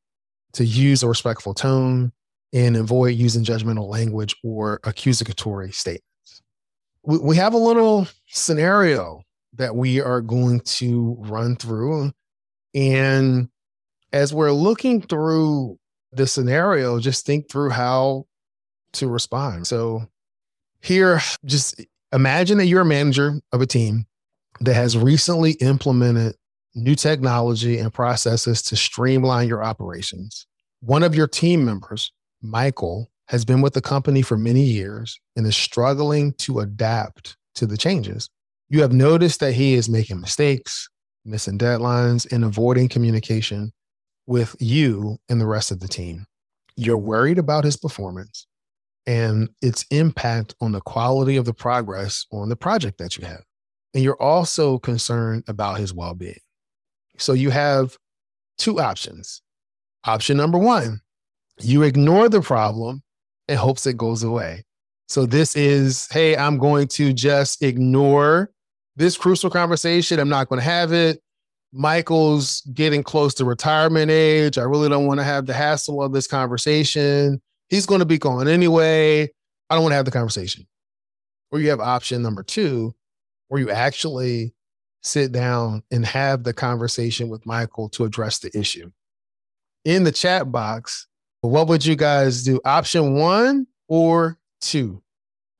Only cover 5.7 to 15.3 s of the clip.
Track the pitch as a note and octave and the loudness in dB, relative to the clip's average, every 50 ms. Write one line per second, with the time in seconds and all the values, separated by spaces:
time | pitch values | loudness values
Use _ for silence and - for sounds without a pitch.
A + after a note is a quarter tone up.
5.7 | G2 - - F#2+ E2+ - _ _ _ _ _ _ - _ _ _ _ _ _ _ | -10 -10 -8 -8 -8 -10 _ _ _ _ _ _ -20 _ _ _ _ _ _ _
6.7 | _ _ _ _ _ _ - D3+ D3+ E3+ C#3 C#3+ D#3+ E3+ F#3 G#3+ A3+ A#3 A3+ A#3 | _ _ _ _ _ _ -4 -2 -2 0 2 2 2 2 2 2 2 2 4 4
7.7 | A#3 A#3 A3+ A3 G#3+ G#3 F#3+ - - _ _ _ - - - - E3 D3+ D#3 F3+ | 4 4 4 4 4 2 0 -2 -6 _ _ _ -8 -6 -4 -2 0 0 2 2
8.7 | G3 G#3 G3 E3+ D3 A#2 F2+ E2+ D#2 D#2 - _ _ _ _ _ - A2+ C3 A#2+ | 4 4 4 4 2 0 -2 -6 -12 -16 -20 _ _ _ _ _ -10 -6 -6 -4
9.7 | A2 A#2+ B2+ B2+ B2+ C3+ C#3 B2+ B2 B2 A#2 A2 A#2 B2+ B2 B2 B2 A#2+ - - | -2 -2 0 0 0 0 0 0 -2 -2 -2 -2 -2 0 2 2 2 0 -2 -4
10.7 | - - B2+ B2 A#2+ A#2+ A#2+ A#2 A#2+ A#2 G#2+ G#2+ G#2+ A2 A#2 A#2+ B2 A#2 - A2+ | -6 -4 -2 -2 0 0 0 -2 -4 -6 -8 -8 -6 -4 -4 -4 -4 -4 -6 -8
11.7 | A2+ A2 A#2 C#3+ D#3 D3+ C#3 C#3+ - _ _ _ _ _ _ _ _ _ _ _ | -6 -4 -4 -4 -4 -2 -4 -4 -6 _ _ _ _ _ _ _ _ _ _ _
12.7 | - C#3 C3+ C3+ C3 C3+ C3+ C3+ C3+ C3+ C3+ C3 B2+ B2+ B2 A#2+ _ _ _ _ | -4 0 0 2 2 2 2 2 2 2 2 2 2 0 -2 -4 _ _ _ _
13.7 | _ _ _ _ _ _ _ _ - C#3+ C#3 C#3+ D3+ D3+ D#3 D3 C#3+ C#3+ E3 G3+ | _ _ _ _ _ _ _ _ -2 0 0 0 0 0 2 2 2 2 2 2
14.7 | A3+ - - C4 B3 A3 F3 - F3 D3+ D#3 D#3+ | 0 0 0 0 0 0 -2 -2 -4 -2 -2 0